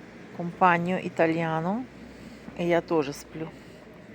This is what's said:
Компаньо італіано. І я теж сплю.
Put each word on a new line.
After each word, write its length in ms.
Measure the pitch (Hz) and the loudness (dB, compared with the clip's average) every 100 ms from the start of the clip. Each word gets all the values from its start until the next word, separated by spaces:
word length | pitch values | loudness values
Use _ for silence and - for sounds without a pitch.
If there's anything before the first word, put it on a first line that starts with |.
| - - - - | -20 -20 -16 -10
Компаньо 600 | 175 - 185 170 175 185 | -6 4 6 6 2 -2
італіано. 840 | 180 - 165 165 165 160 170 220 254 - - - - - - - | -2 2 4 4 0 0 0 -2 -6 -12 -18 -18 -18 -18 -14 -4
І 80 | 175 | 2
я 140 | 170 | 2
теж 340 | 170 165 139 143 | 4 0 0 -4
сплю. 320 | - 156 160 - - - - - - | -10 -10 -10 -12 -20 -20 -20 -20 -20